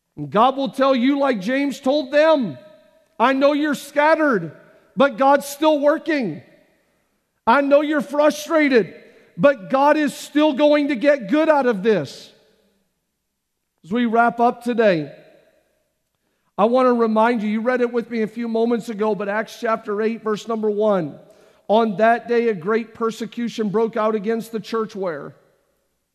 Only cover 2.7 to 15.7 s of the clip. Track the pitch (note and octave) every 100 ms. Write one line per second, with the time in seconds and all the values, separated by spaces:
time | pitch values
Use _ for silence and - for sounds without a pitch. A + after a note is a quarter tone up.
2.7 | - _ _ _ _ A#3 C4+ C#4 D4 D4+
3.7 | C4+ - C#4+ D4 D#4+ D4+ A3 E3 - _
4.7 | _ _ - C#4 G#3+ C4+ C#4+ C#4 - D#4
5.7 | D4+ C#4+ D#4 D#4 D4+ G#3+ C#3 - _ _
6.7 | _ _ _ _ _ _ _ - C4+ C#4+
7.7 | C#4+ D4+ D4+ - C#4+ D4+ D4 - D#4+ D4
8.7 | B3 E3 - - _ _ - C#4 C4+ F3+
9.7 | C4 C#4+ D4+ D4 - - D4 D4+ C4 D4
10.7 | D4 C#4+ C4+ C#4 C#4+ G3 D4 D#4+ D4+ B3
11.7 | G#3 G#3 G3+ C3+ - - _ _ _ _
12.7 | _ _ _ _ _ _ _ _ _ _
13.7 | _ D#3+ A3+ A#3+ A3+ A#3 A#3 A#3+ A#3+ A#3+
14.7 | A3+ A3 E3+ C#3+ - - _ _ _ _